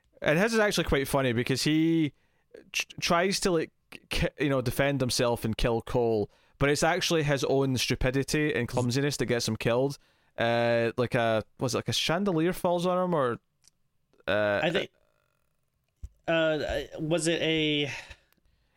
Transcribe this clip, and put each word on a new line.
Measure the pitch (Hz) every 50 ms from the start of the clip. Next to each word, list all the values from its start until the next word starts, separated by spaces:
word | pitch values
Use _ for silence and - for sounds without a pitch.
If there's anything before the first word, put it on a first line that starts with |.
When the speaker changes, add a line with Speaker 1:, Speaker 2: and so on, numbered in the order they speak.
| _ _ _ - -
Speaker 1:
and | - 147 165
his | 202 233 226
is | 226
actually | 208 208 185 180 165
quite | - 160 139 135 -
funny | - 139 135 127 117
because | 117 123 - 135 123 -
he | 151 151 156 160 165 165 165 156 143 - _ _ _ _ _ _ _ - - - - -
tr-, | - - - - -
tries | - - 180 170 180 196 190 -
to, | - 202 175
like, | 160 143 - _ _ _ _ - - _ _
ki-, | - - - - - -
you | 151 143
know, | 139 131
defend | 120 123 - - 139 143 143 131
himself | 131 120 - - 127 120 120 - -
and | 113 110
kill | - - 123 117 113
Cole, | - - - 127 120 117 113 107 101 - _ _ _ _ _ -
but | 139 139
it's | 151 143 170
actually | 160 165 180 - - 175 160 147
his | 147 143 131 135
own | - 135 135 139 135 131 120
stupidity | - - 127 - - 131 127 135 131 - - 151 151 151 -
and | 107 120 -
clumsiness | - 127 123 120 117 139 139 143 131
that | - 135
gets | 104 120 120 - -
him | 110
killed. | - - 120 113 123 135 143 143 - _ _ _ _ _ _ _
Uh, | - 117 117 117 117 117 117 117 117 117 117 - -
like | 123 113 -
a, | 120 117 113 110 110 104 - _ -
was | 131 123 113
it, | 107
like, | - -
a | 113
chandelier | - - - 156 180 208 202 175 160 160 180 175
falls | - - 180 175 180 170
on | 185 180 180 185
him, | 180 175
or, | 151 135 120 113 - - _ _ _ _ _ _ _ _ _ _ _ _ _ _ _ _
uh, | - 95 104 107 104 104 98 -
Speaker 2:
I | 175
think, | 165 - - - _ _ _ _ _ _ _ _ _ _ _ _ _ _ _ _ _ _ _ _ _ _ - - _ _ _ -
uh, | 165 165 160 160 156 151 120 - 110 143 135 - - -
was | 160 151 165 170 151
it | 165 170 -
a | 135 160 160 160 156 151 151 147 147 131 120 - - - - - _ _ _ _ _ _ _ _ _ _ _